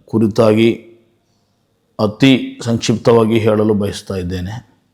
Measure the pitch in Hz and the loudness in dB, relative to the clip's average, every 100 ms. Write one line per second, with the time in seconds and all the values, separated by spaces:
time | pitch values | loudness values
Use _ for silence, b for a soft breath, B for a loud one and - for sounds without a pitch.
0 | _ 110 110 104 110 107 117 104 - - | _ -2 0 2 2 4 2 0 -8 -20
1 | _ _ _ _ _ _ _ _ _ - | _ _ _ _ _ _ _ _ _ -4
2 | 107 - 135 123 - - 117 117 - 107 | -4 2 4 4 0 -8 -4 -4 -2 -2
3 | - 117 110 113 110 107 107 104 101 92 | 2 2 2 0 0 0 0 0 -4 -6
4 | - 98 90 90 90 113 - _ _ | -10 -8 -6 -8 -8 -12 -16 _ _